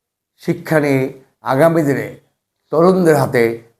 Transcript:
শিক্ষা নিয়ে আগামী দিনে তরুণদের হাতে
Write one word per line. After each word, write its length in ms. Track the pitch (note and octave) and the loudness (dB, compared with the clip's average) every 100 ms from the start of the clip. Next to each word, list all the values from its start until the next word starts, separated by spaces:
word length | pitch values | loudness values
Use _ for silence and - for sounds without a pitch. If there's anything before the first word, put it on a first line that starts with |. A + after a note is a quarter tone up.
| _ _ _ _ | _ _ _ _
শিক্ষা 420 | - E3+ - D#3+ | -8 -6 -2 -2
নিয়ে 440 | D3 C3+ C3 - _ _ | 0 0 -2 -8 _ _
আগামী 420 | A2+ C3+ E3 E3 | -4 0 2 2
দিনে 360 | C#3+ B2 G#2 - _ _ _ _ _ | 0 -2 -6 -14 _ _ _ _ _
তরুণদের 460 | D3 F3 F#3 E3 D3 | 0 2 2 2 2
হাতে 460 | C3 B2+ A2+ A#2 - _ | 0 0 0 -4 -14 _